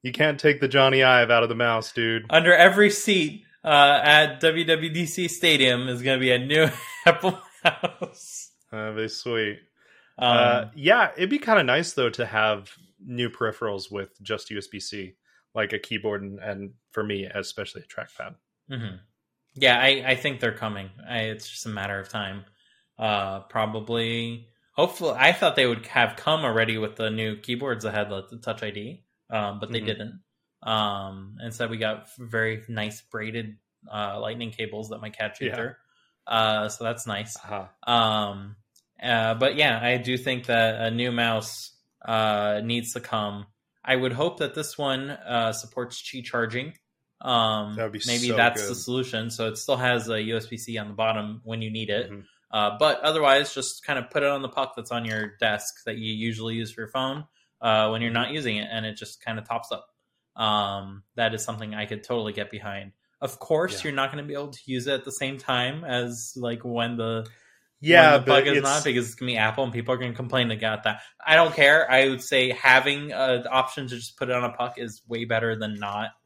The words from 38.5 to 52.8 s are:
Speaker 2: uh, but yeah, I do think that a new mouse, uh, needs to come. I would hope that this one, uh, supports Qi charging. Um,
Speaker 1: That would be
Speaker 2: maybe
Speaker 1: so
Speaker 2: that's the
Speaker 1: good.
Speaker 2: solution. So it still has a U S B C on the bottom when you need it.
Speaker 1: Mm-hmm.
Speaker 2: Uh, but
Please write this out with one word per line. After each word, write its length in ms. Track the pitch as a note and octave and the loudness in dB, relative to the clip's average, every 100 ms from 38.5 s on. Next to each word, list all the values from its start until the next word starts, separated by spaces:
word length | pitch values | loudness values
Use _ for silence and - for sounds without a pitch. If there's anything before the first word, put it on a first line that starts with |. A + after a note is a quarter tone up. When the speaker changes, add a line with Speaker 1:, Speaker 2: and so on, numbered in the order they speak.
| - _ _ _ _ | -18 _ _ _ _
Speaker 2:
uh, 320 | B2 A#2 A2+ | 0 0 2
but 220 | A2+ C3 | 2 0
yeah, 240 | D3 D3 A2+ | 4 2 2
I 160 | A#2+ B2+ | 0 0
do 180 | A#2 B2+ | -2 -4
think 280 | C3 B2+ | -2 -6
that 300 | B2 A#2 A2+ A2 | 0 2 2 2
a 120 | A2+ | -2
new 200 | A#2 B2 | -2 -2
mouse, 640 | A#2+ A#2 A2 G#2 - - _ _ _ | 0 0 0 -4 -14 -16 _ _ _
uh, 560 | - A2+ G#2+ G#2 G#2 G#2 | -4 0 2 0 0 -2
needs 300 | A2+ A#2+ A#2 | -2 -4 -6
to 60 | A#2+ | -10
come. 460 | - A2 G#2 G2+ G2+ _ _ _ | -6 -4 -4 -8 -16 _ _ _
I 120 | C#3 | -2
would 180 | C3 B2+ | 0 0
hope 240 | A#2+ E3+ F3 | 0 -2 -2
that 140 | C#3+ | -6
this 240 | D#3+ D3 - | -6 -10 -6
one, 320 | C#3 C3 C#3 | -4 -4 -6
uh, 420 | C#3+ - A#2+ A2+ | -12 -4 -2 -2
supports 480 | A2 A2 - B2 - | -4 -10 -10 -10 -10
Qi 220 | - C3 | -12 -14
charging. 500 | A2+ A#2+ A2+ A#2+ D3 - _ _ _ _ | -6 -4 -4 -6 -10 -16 _ _ _ _
Um, 560 | C3 A#2+ A2 G#2+ G#2 | -2 2 2 0 -6
Speaker 1:
That 80 | G#2+ | -6
would 80 | A2 | -6
be 80 | G2+ A#2+ | -6 -2
Speaker 2:
maybe 200 | A#2+ B2 | -2 0
Speaker 1:
so 60 | |
Speaker 2:
that's 260 | A2+ A#2 G#2+ | 4 4 2
the 60 | G2+ | -6
Speaker 1:
good. 80 | A#2+ | -6
Speaker 2:
solution. 520 | - B2+ B2+ A2+ A#2 | -4 -4 -4 -6 -6
So 160 | A2+ A2+ | -4 -6
it 100 | A2 | -6
still 200 | - B2+ | -2 0
has 320 | B2+ A#2+ A2 | 2 0 -2
a 100 | A2 | -4
U 160 | G#2+ A2+ | -2 -4
S 100 | A2 | -6
B 100 | A#2 | -12
C 200 | - A2 | -8 -8
on 80 | G#2 | -8
the 60 | |
bottom 460 | G#2 A2 A2 G#2+ A2+ | -2 -2 -2 -6 -12
when 180 | A2+ A2+ | -10 -8
you 80 | A2 | -6
need 180 | A2 G#2+ | -6 -4
it. 180 | G#2 G2 | -4 -4
Speaker 1:
Mm-hmm. 100 | G2+ - _ _ | -12 -20 _ _
Speaker 2:
Uh, 260 | A2 G#2 | -2 -2
but 200 | G#2 | 2